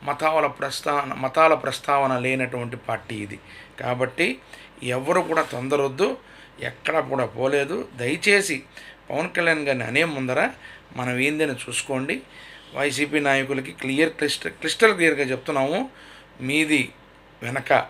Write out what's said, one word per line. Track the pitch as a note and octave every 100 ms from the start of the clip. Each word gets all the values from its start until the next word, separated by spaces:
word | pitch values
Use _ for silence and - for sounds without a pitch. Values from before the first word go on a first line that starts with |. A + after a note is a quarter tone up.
మతాల | C#3 C#3+ D#3 D#3 D3
ప్రస్థాన-, | - C#3 - - C#3+ C#3
మతాల | C3 C3 C#3+ D#3+
ప్రస్తావన | D#3 C#3 B2+ - C#3+ C3+ C3
లేనటువంటి | B2 C3 B2+ B2 A#2+ A#2+
పార్టీ | - A2 - A2
ఇది. | G#2 G2+ - - - -
కాబట్టి | - B2 B2+ - F3+ C4 - - - -
ఎవరు | B2+ B2 C#3 F3+
కూడా | E3 D#3+
తొందరొద్దు, | D3 B2 B2+ C#3+ C#3 C3+ G#3 C4+ - - - -
ఎక్కడా | B2+ - - D#3+
కూడా | C3+ C3 A#2+
పోలేదు. | A#2+ C3 C#3+ C#3 E3+ - B2+
దయచేసి | A#2+ E3 G#3 G3+ G3 C3+ - - - - -
పవన్ | C#3 F3 F3
కళ్యాణ్ | E3+ D#3
గారిని | C#3+ C3
అనే | A2+ B2+
ముందర | E3 C#3+ C3 C3 A3+ - - - - -
మనం | B2+ B2
ఏందని | C3+ D3+ D#3
చూసుకోండి. | B2 - A#2+ - C3+ C3+ C4 - - - - - C#3
వైసీపీ | C#3+ C3 C#3+ D3+
నాయకులకి | C#3+ C3+ C3 C3+ C3
క్లియర్, | C3 C3 C3+ D#3+
క్లిస్టర్, | D#3+ D3 - E3
క్లిస్టర్ | - D#3+ D#3+ A3+
క్లియర్గా | G3 E3+ C#3+
చెప్తున్నాము, | C3+ C3 B2+ D3 C3+ F3 C4 - - - - -
మీది | B2+ D3 D#3 D3+ A2 - - - - -
వెనక | A#2 C3+ B2+ C3 -